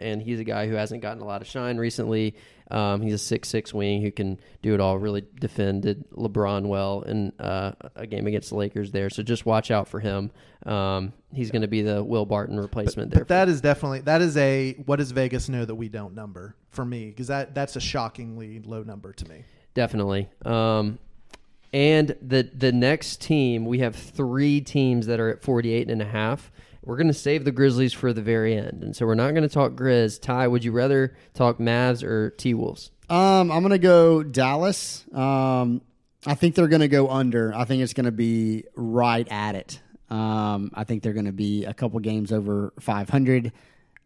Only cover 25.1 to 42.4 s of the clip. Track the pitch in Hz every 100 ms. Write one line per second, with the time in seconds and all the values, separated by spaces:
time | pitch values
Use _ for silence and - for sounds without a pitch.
25.1 | 117 113 107 - 123 117 113 117 117 104
26.1 | 110 110 143 - - - - - 120 165
27.1 | 143 - 151 139 123 139 123 131 - 127
28.1 | 113 107 113 110 107 - - 107 101 113
29.1 | 110 127 156 151 151 131 127 131 123 110
30.1 | 104 - 127 127 123 117 117 131 139 131
31.1 | - - - 123 120 117 120 127 120 131
32.1 | 110 107 - 131 113 113 - - _ -
33.1 | 170 190 190 175 160 190 196 180 175 165
34.1 | 160 151 131 131 143 180 190 - - -
35.1 | - 131 135 131 131 123 120 - _ _
36.1 | _ - 143 170 170 165 160 147 139 135
37.1 | 135 127 117 113 110 120 131 127 - 120
38.1 | 110 117 113 113 110 - - 117 117 120
39.1 | 117 117 104 104 98 - - _ - _
40.1 | 110 110 110 107 101 101 - 107 113 113
41.1 | 107 104 98 104 104 104 107 123 113 107
42.1 | 110 101 110